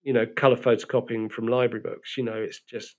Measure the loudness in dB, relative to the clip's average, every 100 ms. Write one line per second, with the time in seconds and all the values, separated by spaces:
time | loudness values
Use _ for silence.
0 | 0 2 2 4 4 4 4 2 2 -2
1 | 0 -4 -4 -4 0 2 2 0 -6 -10
2 | -10 -6 -4 -4 -6 -8 _ -14 -14